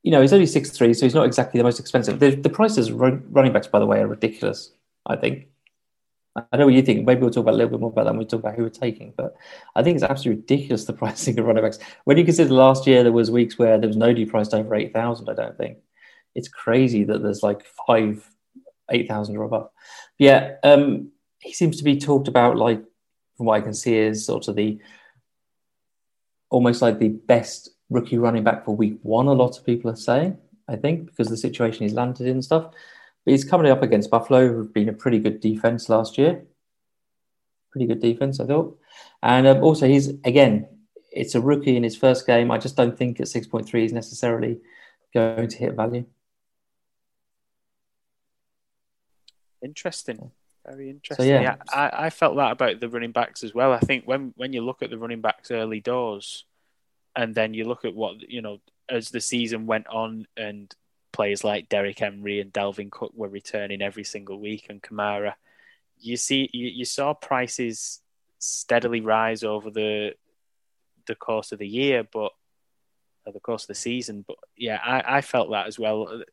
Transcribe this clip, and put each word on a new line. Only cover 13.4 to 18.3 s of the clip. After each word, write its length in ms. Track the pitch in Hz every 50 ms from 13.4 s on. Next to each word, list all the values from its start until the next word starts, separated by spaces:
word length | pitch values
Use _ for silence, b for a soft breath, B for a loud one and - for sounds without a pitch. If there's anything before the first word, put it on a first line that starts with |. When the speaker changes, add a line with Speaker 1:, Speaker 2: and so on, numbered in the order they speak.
| 120 113 - -
Speaker 1:
where 180 | 120 113 110
there 100 | 110 110
was 120 | 107 107 110
nobody 260 | 113 120 120 117 110
priced 300 | 110 - 110 107 107 113
over 200 | 110 110 110 110
eight 200 | 107 107 - -
thousand, 340 | 113 117 120 117 117 113 110
I 60 | 104
don't 240 | - 58 57 - -
think. 180 | - - - _ _ _ b b b b b b b b _
It's 140 | - - -
crazy 560 | - - - 113 113 131 131 123 117 104 101
that 180 | 95 - 107
there's, 200 | 104 104 101 -
like, 240 | - 104 104 - - - _ - -
five, 400 | - 120 113 110 107 107 107 - _